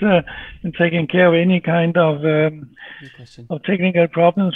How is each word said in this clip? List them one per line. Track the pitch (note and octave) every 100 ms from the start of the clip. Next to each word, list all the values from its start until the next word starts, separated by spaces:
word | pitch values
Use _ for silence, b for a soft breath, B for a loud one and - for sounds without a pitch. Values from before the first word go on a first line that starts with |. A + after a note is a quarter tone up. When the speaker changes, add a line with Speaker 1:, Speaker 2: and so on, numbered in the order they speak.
Speaker 1:
uh, | G#3 F3 - B B B
and | E3+ -
taking | E3+ E3+ D#3
care | F3+ F3+
of |
any | E3+ F3+ F3+
kind | E3+ E3+ E3 F3
of, | D#3+ D3
um, | D#3 D3+ D#3 D#3 C3+ _ B B
Speaker 2:
Good | C3+ B
question. | B2 - A#2+
Speaker 1:
of | D#3
technical | - G3 F#3 F3 E3+
problems. | E3 E3+ F#3 F#3